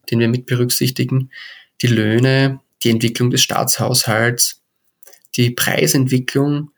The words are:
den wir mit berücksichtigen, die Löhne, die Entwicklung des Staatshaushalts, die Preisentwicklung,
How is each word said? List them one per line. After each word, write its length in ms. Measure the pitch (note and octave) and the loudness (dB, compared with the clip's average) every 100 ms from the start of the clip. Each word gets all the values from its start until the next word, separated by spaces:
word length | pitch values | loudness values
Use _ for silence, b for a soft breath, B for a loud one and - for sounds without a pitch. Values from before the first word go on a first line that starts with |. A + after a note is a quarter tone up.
| - | -4
den 80 | A#2 | 0
wir 100 | A#2 | 2
mit 160 | B2 | 0
berücksichtigen, 840 | - B2 B2 - C3 - B2+ C3 C3 B B B B _ | -2 -2 0 0 -2 -2 -2 -2 -2 B B B B _
die 60 | A#2+ | 0
Löhne, 760 | A2 G#2+ A2+ C3 C3 C3+ C3+ - _ | 2 2 2 2 2 2 -2 -12 _
die 80 | A#2+ | 0
Entwicklung 400 | A2+ A2+ - B2 | 2 0 0 -2
des 100 | B2+ | 0
Staatshaushalts, 1200 | - - - - A2+ B2 - A2 A#2 B2 - - _ _ _ _ B B B - | 0 0 -2 -2 0 0 0 0 0 0 -4 -4 _ _ _ _ B B B 0
die 140 | A#2+ | 0
Preisentwicklung, 1200 | B2 - - D#3 C#3+ C3 B2+ B2+ C#3+ C#3+ D3 D3+ | 0 -2 0 2 2 2 0 0 -2 0 -2 -6